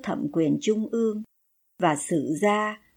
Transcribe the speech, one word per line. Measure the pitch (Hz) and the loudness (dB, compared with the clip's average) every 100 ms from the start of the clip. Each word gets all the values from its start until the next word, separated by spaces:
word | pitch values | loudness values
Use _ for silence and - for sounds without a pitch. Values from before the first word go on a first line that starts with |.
thẩm | - - - | -2 -4 -2
quyền | 165 156 143 | 2 2 2
trung | - 214 208 | 2 0 0
ương, | 233 226 214 220 _ _ _ _ - | 0 0 -2 -8 _ _ _ _ -2
và | 175 147 | 0 0
sử | - 170 127 151 | 0 -2 -2 0
gia | 208 208 214 214 _ | 2 2 0 -6 _